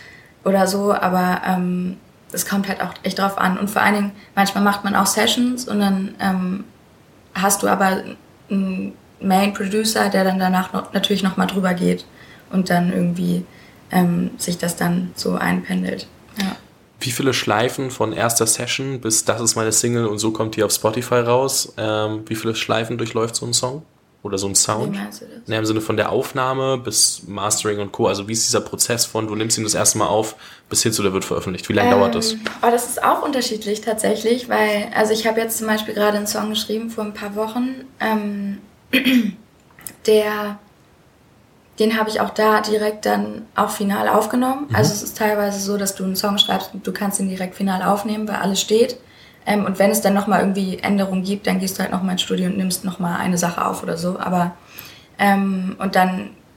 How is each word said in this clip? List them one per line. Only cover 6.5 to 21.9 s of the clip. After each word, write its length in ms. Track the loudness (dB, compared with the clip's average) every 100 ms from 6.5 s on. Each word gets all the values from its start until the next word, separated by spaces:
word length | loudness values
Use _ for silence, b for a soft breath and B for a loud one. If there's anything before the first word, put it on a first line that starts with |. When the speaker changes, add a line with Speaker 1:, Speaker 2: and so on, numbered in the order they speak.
| -4 -8 -18 -20 -20 -20 -20 -12
Speaker 1:
hast 280 | 0 2 2
du 60 | 2
aber 340 | 2 2 0 -4 -14 -20 -20 -4
einen 420 | -2 -2 -4 -6 -10 -20 -4
Main-Producer, 880 | 2 4 4 0 -2 0 0 2 2
der 140 | 4
dann 140 | 2 2
danach 340 | 2 2 0
noch, 200 | -4 -4
natürlich 300 | -2 0 0
noch 140 | 0 0
mal 100 | 0
drüber 260 | 0 0
geht 300 | 2 2 0 -4 B B B -4
und 180 | 0 2
dann 220 | 2 2
irgendwie, 520 | 2 0 0 0 0 -4 B B B -2
ähm, 400 | 2 2 2 -2 -4
sich 200 | -6 -4
das 180 | -4 -2
dann 360 | 0 0 -2
so 220 | -4 -2 0
einpendelt. 720 | 0 0 0 -2 -2 -6 -10 -20 -12 -6
Ja. 180 | -6 -6 -14 _ _ -10
Speaker 2:
Wie 120 | -6
viele 200 | 0 0
Schleifen 580 | 2 2 2 2 -2 -6
von 220 | -2 -2
erster 340 | 0 0 2 2
Session 540 | 0 -2 -4 -4 -4
bis 240 | -2 0
„Das 160 | 0 0
ist 140 | 0 0
meine 160 | 0
Single 340 | 2 2 2 0
und 120 | 0
so 140 | -2
kommt 240 | 0 -2 0
die 80 |
auf 80 | 0
Spotify 480 | 2 0 0 0 0
raus“, 520 | 4 2 2 0 -4 -4
ähm, 440 | -2